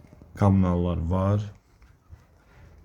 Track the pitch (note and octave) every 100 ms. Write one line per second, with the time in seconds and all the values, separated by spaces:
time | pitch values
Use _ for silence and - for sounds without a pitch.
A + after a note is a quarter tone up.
0 | - - - - G#2 G2 F#2 F2 F2 E2+
1 | E2 F#2 F#2+ G#2 G#2 - _ _ - _
2 | _ - _ _ _ - - -